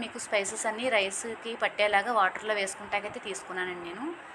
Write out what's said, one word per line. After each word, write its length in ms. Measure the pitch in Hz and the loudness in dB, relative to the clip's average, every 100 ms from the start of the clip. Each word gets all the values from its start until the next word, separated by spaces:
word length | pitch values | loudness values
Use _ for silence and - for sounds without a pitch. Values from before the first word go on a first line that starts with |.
మీకు 140 | 226 240 - | -2 -6 0
స్పైసెస్ 380 | 214 196 214 226 | 2 2 0 -2
అన్నీ 160 | 208 254 | 0 2
రైస్కి 580 | 220 190 196 233 220 226 226 | 4 4 0 -6 -6 -6 -2
పట్టేలాగా 500 | 202 - 208 202 202 226 | 0 4 4 6 4 4
వాటర్లో 360 | 185 - 214 208 | 4 4 0 0
వేసుకుంటాకైతే 600 | 196 - 202 202 208 240 220 | 0 -4 -4 -2 -2 -6 -6
తీసుకున్నానండి 560 | 185 - 185 180 175 170 | -8 -6 -4 -4 -4 -8
నేను. 160 | 190 294 339 - | -6 -6 -8 -12